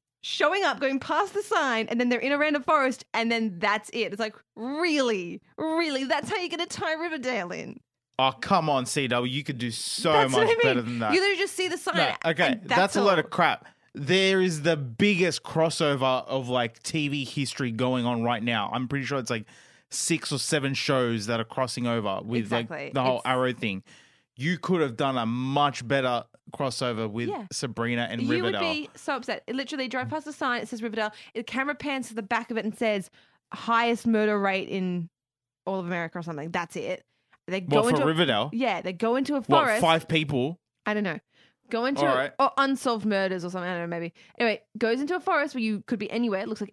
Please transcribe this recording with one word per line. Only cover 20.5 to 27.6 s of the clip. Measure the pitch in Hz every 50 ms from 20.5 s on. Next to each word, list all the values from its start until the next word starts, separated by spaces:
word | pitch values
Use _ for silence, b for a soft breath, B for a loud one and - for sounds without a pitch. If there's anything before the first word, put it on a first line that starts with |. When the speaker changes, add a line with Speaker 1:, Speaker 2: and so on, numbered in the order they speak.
| 165 147 135 135 139
Speaker 2:
shows | - - - 139 131 127 117 117 110 98
that | 110 117 113
are | 110
crossing | - - 135 131 117 - 127 120
over | 120 117 117 104 101 95 98 101
with, | 110 120 120
Speaker 1:
Exactly. | 110 101 117 117 120 110 165 143 139
Speaker 2:
like, | 143 -
the | 139 127
whole | 131 127 117
Speaker 1:
It's | -
Speaker 2:
Arrow | 123 131 127 127 127 123
thing. | - 120 107 95 95 - b b b b b b b b b _
You | - 127 165 180 160
could | - - 185 175 151
have | 135 113
done | - 147 139 131
a | 123 117
much | 113 117 123 127 131 139 143 147 143 131 - 127
better | 117 139 139 131 127 123 117 - _ _ - _ - -
crossover | - 147 131 120 - 135 123 117 107 113 107
with | 101 113 120 233
Speaker 1:
Yeah. | 403 302 208 180
Speaker 2:
Sabrina | - -